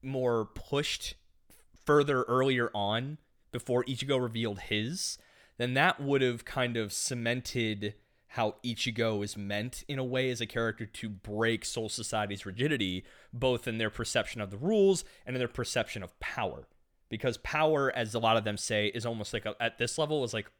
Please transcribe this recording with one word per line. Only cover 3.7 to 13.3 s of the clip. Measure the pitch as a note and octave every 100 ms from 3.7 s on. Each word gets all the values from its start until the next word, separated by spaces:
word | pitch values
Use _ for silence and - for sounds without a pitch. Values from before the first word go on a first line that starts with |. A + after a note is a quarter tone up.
| B2
Ichigo | B2 B2+ C3+ C3+
revealed | B2 A2+ A2+ G2+
his, | - G#2+ A2+ F3+ - - _ _ - _
then | B2
that | B2+ E3+ -
would | C#3 C#3
have | C3 A#2
kind | - - B2 A#2
of | G#2
cemented | - - B2 A#2 B2 - B2 A2 G#2+ G#2 G#2 _ _ _
how | - A2 -
Ichigo | B2 A2+ B2+ A2+ A2+ G#2+
is | G2+ -
meant | G2+ G2+ A#2 - -
in | C#3
a |
way | B2+ B2+ C3
as | A#2+
a | A#2
character | B2 A#2 G#2+ A2
to | - A2+
break | G2 - G#2 A2+ A2+
Soul | - - A2
Society's | - A2 A2+ G#2 G2+ -
rigidity, | F#2+ C#3 C#3+ G2 F2+ - - -